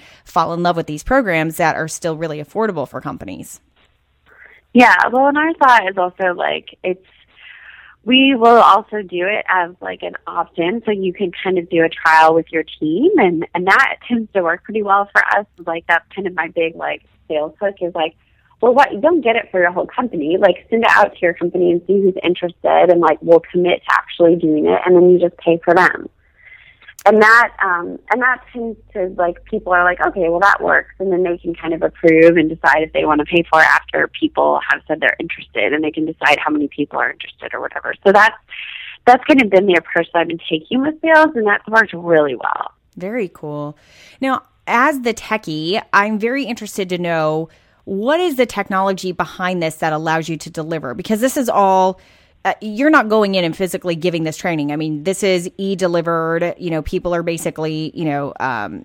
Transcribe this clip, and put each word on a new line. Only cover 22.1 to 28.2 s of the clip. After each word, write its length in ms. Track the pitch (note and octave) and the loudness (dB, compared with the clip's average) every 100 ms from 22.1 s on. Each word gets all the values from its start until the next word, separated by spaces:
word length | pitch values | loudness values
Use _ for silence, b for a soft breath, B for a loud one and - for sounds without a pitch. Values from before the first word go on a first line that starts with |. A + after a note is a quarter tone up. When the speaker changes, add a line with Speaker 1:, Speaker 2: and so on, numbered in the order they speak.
| F#3+ | 0
Speaker 2:
interested, 680 | E3+ F3+ F3 - D#3+ E3 E3+ | -4 -4 -6 -4 2 4 6
and, 80 | F3 | 6
like, 180 | E3 D3+ | 4 0
we'll 200 | E3 E3 - | 4 4 4
commit 300 | F3 F3+ - | -2 0 0
to 100 | - | 0
actually 420 | - - - E3+ E3+ | -2 -2 2 4 4
doing 300 | D#3+ D3+ E3 | 2 0 2
it, 160 | F#3 F3+ | 0 4
and 100 | F3 | 6
then 140 | F3+ | 6
you 100 | F3 | 4
just 180 | F3 - | 2 -2
pay 220 | E3+ E3 | -2 0
for 100 | F3 | 2
them." 340 | E3+ F3 - - _ b b b b b b b b G3+ | 4 4 0 -12 _ b b b b b b b b 2
And 140 | G#3+ | 6
that, 300 | G#3+ A#3 A#3 - | 6 6 4 -2
um, 360 | F#3+ F3 F3 F3 - | -4 -4 -6 -10 -4
and 80 | A3+ | 0